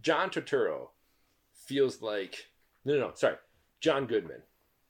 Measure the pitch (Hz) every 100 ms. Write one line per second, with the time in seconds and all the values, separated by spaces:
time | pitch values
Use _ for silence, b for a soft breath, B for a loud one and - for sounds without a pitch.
0 | - 156 190 - - 135 98 69 62 _
1 | _ _ _ _ _ _ - 139 131 -
2 | 110 104 95 - - _ _ _ 131 147
3 | 104 - 123 - _ _ _ - 160 139
4 | 127 110 82 67 - _ _ _